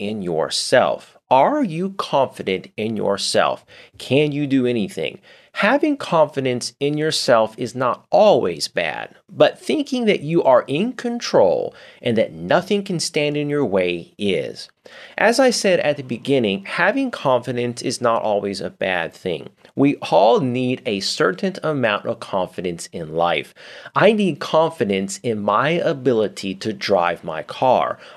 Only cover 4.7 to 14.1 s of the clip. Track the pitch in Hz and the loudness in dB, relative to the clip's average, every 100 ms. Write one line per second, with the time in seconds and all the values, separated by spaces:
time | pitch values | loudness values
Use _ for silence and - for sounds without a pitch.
4.7 | 120 92 - 73 - _ - _ - 202 | 0 -2 -4 -8 -8 _ -20 _ -2 0
5.7 | 277 311 277 - 170 147 139 131 123 - | 2 0 -2 0 2 2 2 -2 -2 -6
6.7 | - 143 147 156 151 - 117 110 - 120 | -4 -2 -2 -2 -2 2 4 4 -2 -8
7.7 | 123 127 101 - 175 208 151 101 82 - | -2 -2 -2 0 4 6 6 2 -2 -6
8.7 | - 82 57 55 - _ 131 - - - | -4 -4 -4 -10 -16 _ 2 2 2 -4
9.7 | 311 277 254 226 185 139 165 - 127 - | -2 -2 -2 0 0 0 0 4 4 4
10.7 | 139 226 254 240 240 - 165 98 71 50 | -2 -4 -4 -6 -6 0 2 4 2 -2
11.7 | - - - 123 110 107 80 87 151 180 | -10 -20 -8 -2 0 0 -4 0 0 0
12.7 | 202 196 175 - - 147 147 147 147 131 | -4 -2 -6 -4 -2 -2 -2 -2 -2 0
13.7 | 95 90 87 85 | 0 0 -2 -8